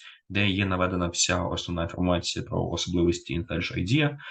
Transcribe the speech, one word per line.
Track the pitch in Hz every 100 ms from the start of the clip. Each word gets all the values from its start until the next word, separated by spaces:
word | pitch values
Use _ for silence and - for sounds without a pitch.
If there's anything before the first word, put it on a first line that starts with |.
| - - -
де | 98 104
є | 95 98
наведена | 92 92 90 87
вся | - - 90
основна | 90 85 - 85
інформація | 82 - 90 87 - 87
про | - 87 87
особливості | 90 - 87 85 85 - 85
IntelliJ | - 85 - 92
I |
D | 90 143
E, | 147 - -